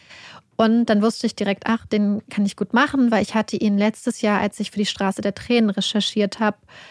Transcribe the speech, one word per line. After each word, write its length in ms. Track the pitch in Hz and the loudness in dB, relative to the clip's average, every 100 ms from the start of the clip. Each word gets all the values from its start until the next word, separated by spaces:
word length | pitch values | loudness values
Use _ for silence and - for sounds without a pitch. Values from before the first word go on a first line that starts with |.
| - - - - - - | -20 -20 -20 -20 -10 0
Und 300 | 220 226 226 | 2 4 4
dann 160 | 208 | 2
wusste 240 | 214 - 233 | 2 0 -4
ich 100 | - | -2
direkt, 280 | 202 196 - | -4 -2 -2
ach, 180 | 226 | -2
den 420 | - 214 202 208 - | -2 0 0 -2 -4
kann 160 | - 202 | -2 -2
ich 100 | - | -2
gut 160 | - | 0
machen, 380 | 233 294 277 240 | 2 2 4 2
weil 120 | 220 | 2
ich 120 | 208 | 2
hatte 220 | 220 208 208 | 0 -2 -2
ihn 200 | 220 202 | 0 2
letztes 460 | 208 214 - - | 2 0 -6 -2
Jahr, 180 | 208 202 | 0 0
als 180 | 202 - | -2 -4
ich 120 | 208 | -8
für 80 | 202 | -4
die 80 | 208 | -4
Straße 340 | - 196 - | -2 -4 -2
der 140 | 202 | -4
Tränen 340 | - - 240 220 | -6 0 2 2
recherchiert 720 | 202 - 214 - - 202 - | 0 -2 -2 -2 0 -2 0
habe, 160 | 214 208 _ - - | -2 -2 _ -20 -20